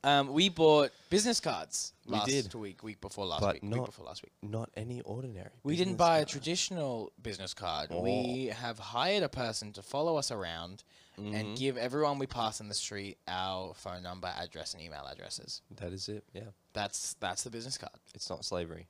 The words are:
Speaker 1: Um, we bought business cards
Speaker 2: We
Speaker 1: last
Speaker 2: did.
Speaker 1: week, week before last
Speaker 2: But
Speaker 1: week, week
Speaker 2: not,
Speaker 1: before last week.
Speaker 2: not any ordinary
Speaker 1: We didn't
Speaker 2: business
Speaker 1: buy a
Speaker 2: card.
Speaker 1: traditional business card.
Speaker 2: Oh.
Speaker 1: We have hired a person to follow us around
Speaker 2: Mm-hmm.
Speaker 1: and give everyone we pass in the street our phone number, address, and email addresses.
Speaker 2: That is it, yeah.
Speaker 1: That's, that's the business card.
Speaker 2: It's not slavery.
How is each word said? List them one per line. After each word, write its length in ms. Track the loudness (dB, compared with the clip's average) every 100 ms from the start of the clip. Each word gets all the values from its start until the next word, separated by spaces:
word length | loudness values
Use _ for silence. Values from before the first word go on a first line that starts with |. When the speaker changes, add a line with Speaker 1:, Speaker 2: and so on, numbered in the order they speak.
Speaker 1:
Um, 300 | 8 6 6
we 160 | 6 4
bought 440 | 8 10 10 8 0 2
business 320 | 4 4 2
cards 500 | 2 -2 -2 -4 -6 _ 0
Speaker 2:
We 60 |
Speaker 1:
last 140 | 2 4
Speaker 2:
did. 240 | 4 2
Speaker 1:
week, 300 | -6 -8 -8
week 180 | -12 -8
before 240 | -8 -4 -2
last 160 | 2
Speaker 2:
But 140 | 2 2
Speaker 1:
week, 80 |
week 80 | 0 -2
Speaker 2:
not, 100 | -2
Speaker 1:
before 200 | -8 -12
last 180 | -12
week. 80 | -16 _
Speaker 2:
not 280 | -6 -6 -6 -8
any 240 | -8 -8
ordinary 480 | -6 -8 -8 -10 -14 -8
Speaker 1:
We 100 | -2 2
didn't 180 | 2
Speaker 2:
business 40 | 6
Speaker 1:
buy 180 | 8 8
a 40 |
Speaker 2:
card. 60 | 4
Speaker 1:
traditional 840 | -2 -2 0 0 -2 -2 -4 -6 -8
business 320 | -8 -6 -8
card. 360 | -4 -2 -2 -2
Speaker 2:
Oh. 100 | 0
Speaker 1:
We 440 | 2 2 0 -2 -2
have 340 | -4 -6 -6
hired 440 | -4 0 2 4
a 60 | 2
person 440 | 0 -2 -2 -6
to 80 | -12
follow 340 | -6 0 2 2
us 140 | 0
around 520 | -2 -4 -6 -8 -12 -20 -20 -20 -10
Speaker 2:
Mm-hmm. 160 | -4 -2
Speaker 1:
and 220 | -4 0
give 180 | 0 0
everyone 420 | -2 2 2 2
we 100 | -2
pass 340 | 0 -2 -2
in 80 | -6
the 40 |
street 440 | -6 -4 -6 -6 -10 -6
our 460 | -2 -2 -4 -6
phone 280 | -10 -10 -8
number, 280 | -8 -8 -8 -6
address, 340 | -8 -8 -10
and 80 | -10
email 240 | -10 -12 -12
addresses. 500 | -12 -12 -12 -10 -12 _ -10
Speaker 2:
That 160 | -8
is 160 | -6 -8
it, 160 | -10 _
yeah. 100 | -14 -14 -18 _
Speaker 1:
That's, 440 | -4 -2 -2 -6 -4
that's 240 | -4 -4
the 60 | -6
business 280 | -8 -6 -8
card. 140 | -8 -16 _ -12
Speaker 2:
It's 140 | -8
not 160 | -6 -2
slavery. 420 | -2 -2 -8